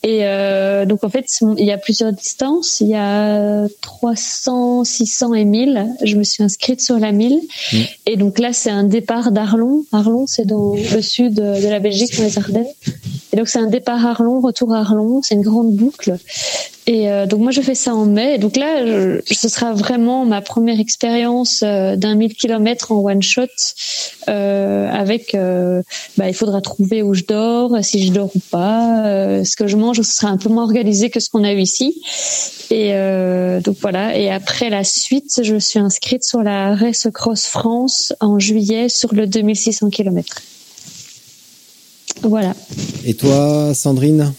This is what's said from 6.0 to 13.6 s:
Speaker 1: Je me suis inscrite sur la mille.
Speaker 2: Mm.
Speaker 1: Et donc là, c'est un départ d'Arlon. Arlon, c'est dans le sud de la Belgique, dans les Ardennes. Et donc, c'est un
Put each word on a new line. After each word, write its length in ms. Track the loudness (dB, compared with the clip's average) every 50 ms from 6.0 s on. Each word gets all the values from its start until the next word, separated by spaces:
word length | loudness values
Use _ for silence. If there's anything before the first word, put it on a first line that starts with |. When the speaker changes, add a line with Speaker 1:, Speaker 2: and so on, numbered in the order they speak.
| -2
Speaker 1:
Je 100 | 2 2
me 60 | 2 2
suis 200 | 0 0 0 0
inscrite 360 | 0 0 -2 -2 -2 -2 -2
sur 180 | 0 0 0 0
la 100 | 2 2
mille. 300 | 2 2 4 4 2 2 0 -2 -12 -10 -8 -2 0
Speaker 2:
Mm. 40 | 0 0 0 -6 -6 _
Speaker 1:
Et 100 | -2 0
donc 220 | 2 2 2 2 0
là, 140 | 0 0 0
c'est 180 | -2 -2 0
un 140 | 0 2 2
départ 480 | 2 2 2 0 0 -2 0 2 2 2
d'Arlon. 520 | 2 2 2 2 2 2 2 2 0 0 0
Arlon, 360 | 0 2 2 2 2 2 0 -2
c'est 180 | -2 -2 0
dans 280 | 0 2 2 0 0 0 -2 -2 0 0
le 80 | 0 0
sud 320 | 0 0 2 2 2 2
de 340 | 0 0 0 0 0 0 0
la 120 | 0 0
Belgique, 360 | 0 0 0 0 -2 0 0
dans 80 | 0 0
les 140 | 0 0 -2
Ardennes. 280 | -2 0 0 -2 -2 -2 -8 _ -10 -10 -10 -8 -10 -10 -10 -10 -6 -2 -2
Et 40 |
donc, 120 | 0 0 0
c'est 100 | 0
un 80 | 0